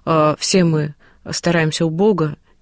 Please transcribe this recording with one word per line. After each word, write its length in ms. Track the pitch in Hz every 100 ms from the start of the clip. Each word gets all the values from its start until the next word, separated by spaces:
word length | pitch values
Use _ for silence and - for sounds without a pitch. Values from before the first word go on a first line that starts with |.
| -
э, 300 | 160 151 143
все 260 | - 190
мы 300 | 170 156 147 - _ _ -
стараемся 560 | 160 - 170 156 - 165
у 40 |
Бога 460 | 160 208 185 156 147 _ _